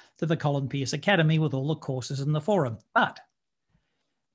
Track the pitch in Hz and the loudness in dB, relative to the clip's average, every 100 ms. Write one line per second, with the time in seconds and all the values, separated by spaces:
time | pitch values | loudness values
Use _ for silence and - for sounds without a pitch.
0 | - _ 160 170 151 143 135 139 131 151 | -20 _ -2 0 0 -2 -2 -4 -4 -2
1 | 196 190 156 156 156 135 139 151 - 127 | 2 4 4 4 2 0 -2 -4 -4 -6
2 | - 135 139 151 147 202 131 110 _ 233 | -6 -4 -2 -2 0 0 0 -4 _ 0
3 | 214 - - _ _ _ _ _ _ _ | 0 -2 -20 _ _ _ _ _ _ _
4 | _ _ _ | _ _ _